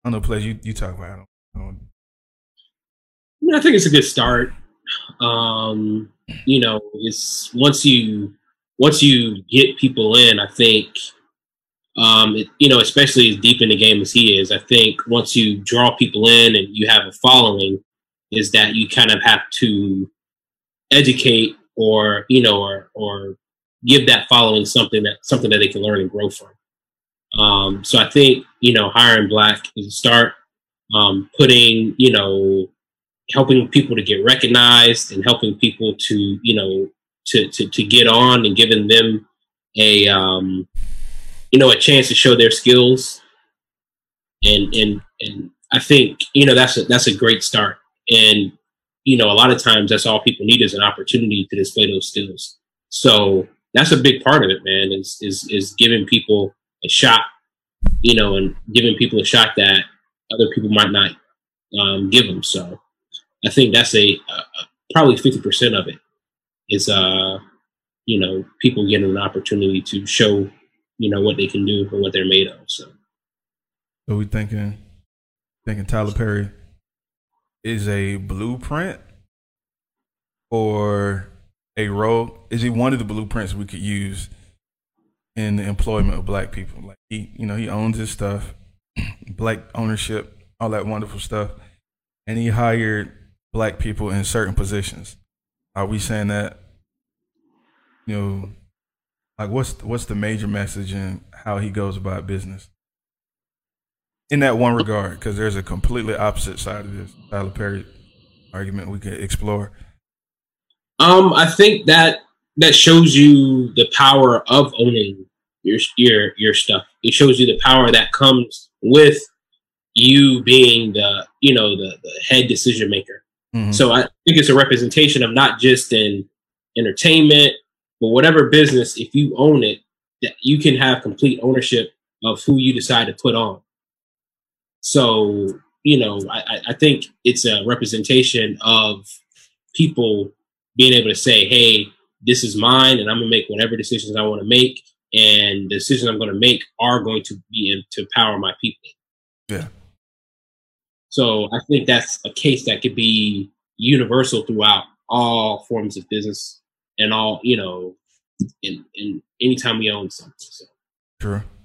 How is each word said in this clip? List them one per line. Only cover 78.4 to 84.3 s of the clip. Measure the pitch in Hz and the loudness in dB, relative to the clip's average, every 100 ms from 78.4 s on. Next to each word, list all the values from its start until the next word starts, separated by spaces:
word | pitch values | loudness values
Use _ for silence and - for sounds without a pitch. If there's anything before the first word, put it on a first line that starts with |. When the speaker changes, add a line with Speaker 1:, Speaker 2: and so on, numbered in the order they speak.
| 113 123 - 147 185 - _ _ _ _ _ _ _ _ _ _ _ _ _ _ _ | -8 -10 -8 -8 -8 -12 _ _ _ _ _ _ _ _ _ _ _ _ _ _ _
Speaker 1:
or | 113 107 104 104 101 101 98 95 _ _ _ _ - | -6 -4 -4 -4 -4 -4 -8 -12 _ _ _ _ -10
a | 104 | -8
role? | 101 110 117 117 - _ | -4 -2 -2 -4 -14 _
Is | 117 | -6
he | 120 | -4
one | 117 127 | -2 -4
of | 131 | -4
the | 107 | -6
blueprints | 107 104 117 101 | -10 -8 -8 -8
we | 98 98 | -10 -12
could | 90 | -10
use | 101 101 98 95 - | -8 -8 -8 -12 -16